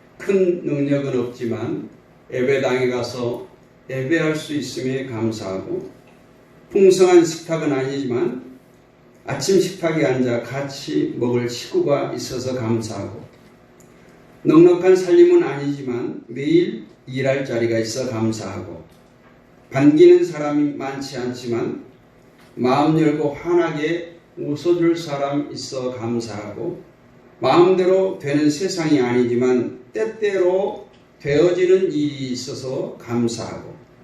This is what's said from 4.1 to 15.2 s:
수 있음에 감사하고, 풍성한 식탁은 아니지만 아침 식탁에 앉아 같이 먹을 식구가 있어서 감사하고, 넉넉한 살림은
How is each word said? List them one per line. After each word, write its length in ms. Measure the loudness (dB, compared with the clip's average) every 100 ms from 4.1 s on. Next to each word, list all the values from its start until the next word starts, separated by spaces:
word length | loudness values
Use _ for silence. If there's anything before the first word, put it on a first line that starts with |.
| 0 0 -4
수 180 | -6
있음에 520 | -6 -6 -6 -4 -4 -6
감사하고, 840 | -4 -4 -4 -6 -8 -8 -10 -10 -18 -20 -20 _ _ _ -20 -4
풍성한 540 | 4 6 6 6 6
식탁은 480 | 6 0 -6 -4 -2
아니지만 840 | -2 -2 -4 -4 -2 -2 -4 -12 -20 _ _ _ _ _ _
아침 340 | -10 -6 0 2
식탁에 460 | 0 -2 -4 0
앉아 380 | 0 0 0 -2
같이 720 | -4 -8 -8 -10 -6 -4 -4 -2
먹을 320 | -2 0 -2
식구가 640 | -6 -6 -2 0 0 -2
있어서 440 | -8 -8 -8 -6 -4
감사하고, 680 | -2 -2 -4 -8 -10 -14 -18 -20 -20 -20 _ -20 -20 -20 -20 -20 -20 -6
넉넉한 520 | 4 8 8 8 4
살림은 480 | 4 6 6